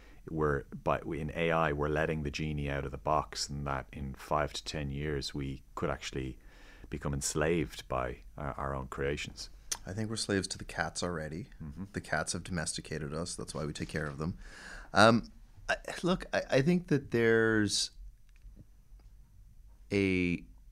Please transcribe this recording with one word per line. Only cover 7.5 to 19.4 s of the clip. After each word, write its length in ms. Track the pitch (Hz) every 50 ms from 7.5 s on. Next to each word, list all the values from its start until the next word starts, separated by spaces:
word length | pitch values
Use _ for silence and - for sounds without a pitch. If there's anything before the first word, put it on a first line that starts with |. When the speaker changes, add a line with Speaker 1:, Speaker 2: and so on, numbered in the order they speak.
| 85 87 71 - - - - -
Speaker 1:
by 300 | 65 64 62 62 64 - - - -
our, 160 | - 73 69 65 -
our 160 | 71 69 69
own 140 | 67 67 65
creations? 600 | - - 69 69 73 73 - - - - - - - - - - - - -
Speaker 2:
I 60 | - 92
think 180 | 104 110 107
we're 60 | 113
slaves 300 | 107 - - 104 95 90 90
to 100 | - -
the 60 | -
cats 380 | - - - 85 80 - - -
already. 440 | 87 87 80 78 76 76 82 107 - - - 80
Speaker 1:
Mm-hmm. 220 | 76 71 82 95 98 -
Speaker 2:
The 80 | -
cats 320 | 85 - - 76 80 - -
have 100 | 90 82
domesticated 720 | - 95 85 78 - - - 78 - - 76 76 71 73
us. 200 | 76 85 87 -
That's 200 | - - - -
why 100 | 76 78
we 80 | 76 76
take 160 | - - -
care 180 | - 80 78
of 120 | 76 71 69
them. 180 | 78 85 95 - - - - - - - - - - - -
Um, 380 | - 104 113 117 113 - - - - - - - - - -
I, 80 | 98 - - - - - -
look, 240 | 170 185 175 - - -
I, 80 | 98 - -
I 100 | - 135 139
think 260 | 160 175 180 170 -
that 240 | 156 139 139 - -
there's 800 | 117 117 113 113 113 113 113 110 107 107 101 - - - - - - - - - - - - - - - - - - - - - - - - - - - - - - - - - -